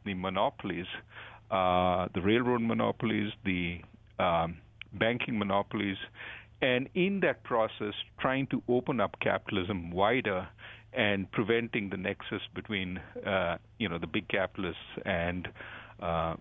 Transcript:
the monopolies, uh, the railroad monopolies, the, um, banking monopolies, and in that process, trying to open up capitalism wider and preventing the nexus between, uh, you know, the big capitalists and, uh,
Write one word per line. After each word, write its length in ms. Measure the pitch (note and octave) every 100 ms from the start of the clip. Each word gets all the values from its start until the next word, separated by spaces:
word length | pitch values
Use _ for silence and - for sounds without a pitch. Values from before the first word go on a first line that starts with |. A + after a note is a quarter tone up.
the 100 | G#2
monopolies, 720 | F#2 F#2 F#2+ A#2+ - G2+ E2+ F#2 - - - - - -
uh, 560 | F#2+ F#2 F2+ F2+ F2+ F2+
the 60 | -
railroad 420 | F2+ A#2 B2 B2
monopolies, 680 | A2+ A2+ G#2+ G2+ A2+ G#2+ G#2 -
the, 340 | G2 F2+ F2 E2+ - - - -
um, 380 | F#2+ E2+ E2+ E2+ - - -
banking 440 | G2+ A2 A#2+ - A2+
monopolies, 580 | G2+ G2 G2+ A2+ G2+ F#2+ - - - - - -
and 280 | C3+ B2 C3+
in 260 | - F3+ G3
that 240 | E3+ B2+
process, 500 | - A#2+ A2 - G#2+ G2+ - -
trying 300 | C#3 C3 C3+
to 120 | B2+ -
open 340 | B2 B2 B2+
up 140 | F#2+ -
capitalism 720 | - F#2+ - G#2 F2+ G2 E2+
wider 560 | F2 G2+ B2+ G#2+ F#2 F#2 - - - -
and 380 | C3 G#2+ G2+ F#2
preventing 580 | - G#2 A#2 A#2 - G2
the 60 | F#2+
nexus 460 | G2 G2 - G#2+ -
between, 460 | - F#2 G2+ F#2 F2+ - -
uh, 340 | - F#2+ F2 F2 - -
you 100 | G#2
know, 100 | E2+
the 100 | E2
big 180 | G#2+ A2
capitalists 540 | G#2 F#2 - F2 E2 - - -
and, 400 | F2+ E2+ F2+ F2 - - - - -
uh, 340 | F2 E2 E2 -